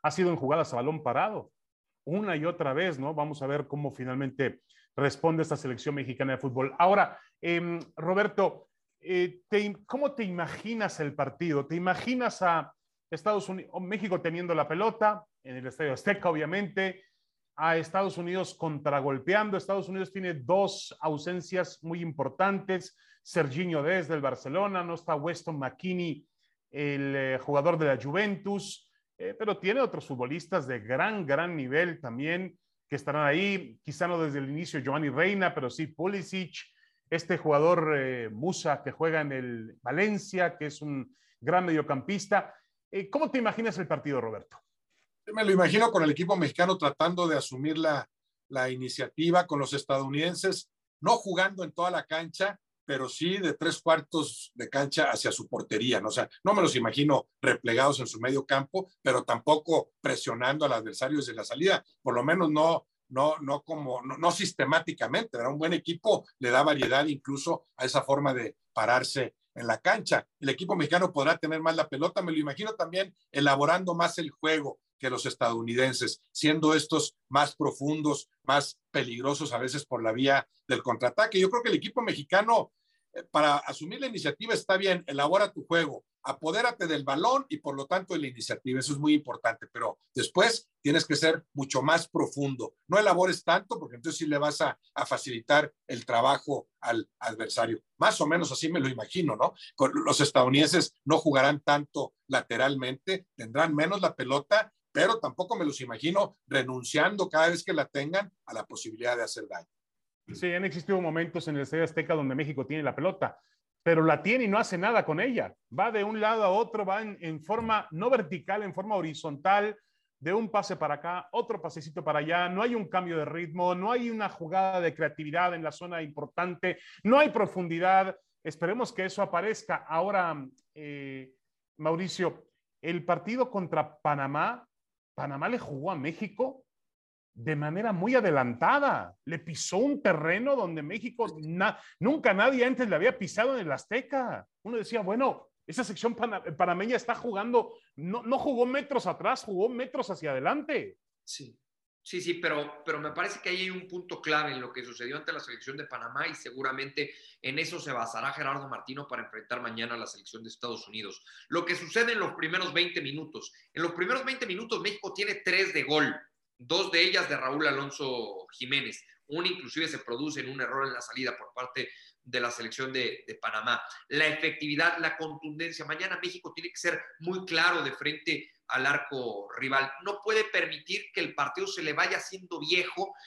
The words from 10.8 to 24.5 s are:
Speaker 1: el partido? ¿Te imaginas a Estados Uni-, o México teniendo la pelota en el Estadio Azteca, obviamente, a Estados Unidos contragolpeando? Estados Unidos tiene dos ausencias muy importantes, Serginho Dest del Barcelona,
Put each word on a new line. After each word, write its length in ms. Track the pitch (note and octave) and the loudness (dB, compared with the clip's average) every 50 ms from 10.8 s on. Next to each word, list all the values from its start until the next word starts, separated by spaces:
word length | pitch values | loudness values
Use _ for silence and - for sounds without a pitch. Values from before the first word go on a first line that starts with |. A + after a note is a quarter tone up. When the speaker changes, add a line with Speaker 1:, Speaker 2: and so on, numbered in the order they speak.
| G#3 F3 - - | -2 -4 -2 -4
Speaker 1:
el 140 | D#3 C#3+ D3 | -4 -4 -2
partido? 540 | - C#3 C3 - - F3 E3+ D3 C#3+ C#3 | -2 -2 -4 -2 -2 -2 0 0 0 0
¿Te 80 | - D#3+ | -2 -4
imaginas 640 | E3+ F3+ F#3 F3+ - - A#3 B3+ B3 B3 A3 - - | 0 0 0 0 0 -2 -2 -2 0 -2 -2 0 2
a 320 | F#3+ F3 E3 D#3+ C#3+ - - _ _ _ _ _ _ _ | 2 2 4 2 0 -4 -10 _ _ _ _ _ _ _
Estados 360 | E3 D#3 D#3 G#3+ G#3+ G3 G3 | -10 -4 -2 0 0 0 -2
Uni-, 200 | F#3 F#3 F#3 - - | -4 -8 -10 -10 -10
o 100 | - F#3 | -10 -10
México 400 | F#3 F3+ G#3 F#3+ G3+ F#3+ F#3 - | -6 -6 -4 -4 -2 -2 -2 -2
teniendo 360 | - E3 E3 F3 F3+ E3+ E3+ | -2 -2 -4 -4 -2 0 0
la 120 | D#3 D3 | 0 0
pelota 560 | D3 D#3 F3 G#3+ A3+ A3 A3 G#3+ G#3+ G#3+ G#3 - _ _ _ - | 0 0 0 0 0 2 2 2 2 2 0 -6 _ _ _ -16
en 140 | C3 B2+ | -14 -12
el 100 | C3 B2+ | -10 -10
Estadio 260 | B2+ - - D#3 C#3+ C3 | -10 -6 -4 -2 -2 -2
Azteca, 340 | - - G3+ G3+ G3+ G3 | 0 0 0 0 2 2
obviamente, 800 | F3 D#3+ D3+ D3+ D3+ F3+ G3+ G#3 E3+ - F#3+ F#3+ F#3+ F#3 - - _ _ _ _ _ _ _ _ _ _ | 0 2 2 0 -2 -2 -2 -4 -2 -2 -2 -2 -2 -2 -6 -14 _ _ _ _ _ _ _ _ _ _
a 220 | D3+ D#3 E3 E3 | 0 2 2 2
Estados 400 | E3 D3+ D#3+ - F#3+ G3 F#3 - | 2 0 0 0 0 0 0 -2
Unidos 380 | E3+ F3 F3 F3+ F#3+ E3+ - - | -4 -4 -4 -2 -2 -4 -4 -6
contragolpeando? 1000 | - E3 D#3+ D3+ C#3+ - D3 C#3 C#3+ C3 C#3+ C3+ B2+ - E3 F#3+ G#3+ G#3+ G#3 G3 | -6 -4 -4 -4 -2 0 0 2 2 2 0 -2 -2 0 2 2 2 2 0 -2
Estados 320 | F3 - - G3 G3 - F3 | -4 -2 -2 -2 -2 -2 -4
Unidos 220 | F#3+ F#3+ F#3+ F#3 | -6 -6 -6 -6
tiene 220 | - G3 F#3 F3+ E3 | -6 -6 -6 -6 -6
dos 640 | C#3 B2 A#2+ F3+ G3 G3 F#3+ F#3+ - - - - - | -4 0 2 4 4 4 2 0 -6 -12 -14 -10 -6
ausencias 840 | D#3 D#3+ D3+ C#3+ D3 F3 F3+ F3+ E3+ - F#3 F3+ E3+ F3 - - - | -4 -4 -4 -4 -4 -6 -6 -6 -6 -4 -2 -2 -2 -4 -6 -12 -10
muy 180 | E3 E3+ F3 | -8 -6 -6
importantes, 960 | E3+ E3 C#3 - F3+ C3+ - - F#3 G3 G3 F#3+ G3 - F#3 F3+ - - - _ _ _ _ _ | -6 -6 -4 -4 -4 -2 0 2 2 2 2 0 0 -2 -2 -2 -4 -8 -16 _ _ _ _ _
Serginho 640 | _ - - F3 D3+ C3+ B2+ E3 F#3 F3 E3 D3 C#3+ | _ -2 0 2 2 2 0 -2 -2 0 0 0 2
Dest 260 | E3 F#3 F#3 D#3+ C#3 | 2 2 0 0 -2
del 120 | E3 D3+ | -2 -2
Barcelona, 640 | C#3 C3 B2 - - C3+ | 0 -2 -2 -4 -6 -4